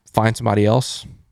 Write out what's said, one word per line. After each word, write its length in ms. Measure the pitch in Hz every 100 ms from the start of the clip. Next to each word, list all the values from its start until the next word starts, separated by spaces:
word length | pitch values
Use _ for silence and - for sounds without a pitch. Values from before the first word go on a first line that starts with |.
| _
find 240 | - 110 113
somebody 300 | 113 104 104
else. 400 | 123 - - - - _